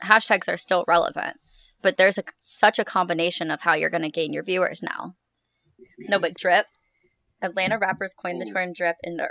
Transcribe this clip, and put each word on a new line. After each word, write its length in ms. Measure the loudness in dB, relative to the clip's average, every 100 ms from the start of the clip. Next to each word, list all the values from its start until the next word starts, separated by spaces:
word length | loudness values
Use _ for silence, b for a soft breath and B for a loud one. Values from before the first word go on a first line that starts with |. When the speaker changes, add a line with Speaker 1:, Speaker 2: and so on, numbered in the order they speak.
Speaker 1:
hashtags 440 | 4 4 6 0 0
are 60 | -6
still 280 | 0 0 4
relevant. 500 | 4 2 -4 -10 -10 _ b b b
But 160 | 0 4
there's 200 | 4 4
a, 60 | -6 -10
such 400 | -10 4 4 4
a 60 | -2
combination 680 | 0 0 0 -2 -2 -4
of 100 | -4
how 120 | 0
you're 160 | 2 2
gonna 200 | -2 -4
gain 220 | -4 -4
your 100 | -4
viewers 380 | -4 -2 -2 -2
now. 320 | -10 -10 -12 -16 _ _ _ _ _ _ -20 -14
No, 200 | -2 0
but 140 | 0 -2
drip. 320 | 2 2 2 _ _ _ _ _ _ -8
Atlanta 320 | -6 -2 -2 0
rappers 340 | -2 -2 -6
coined 260 | -8 -8 -6
the 80 | -6
Speaker 2:
Ooh. 60 |
Speaker 1:
term 180 | -4 -6
drip 260 | -2 -2 -2
in 140 | -6 -6
the 80 | -4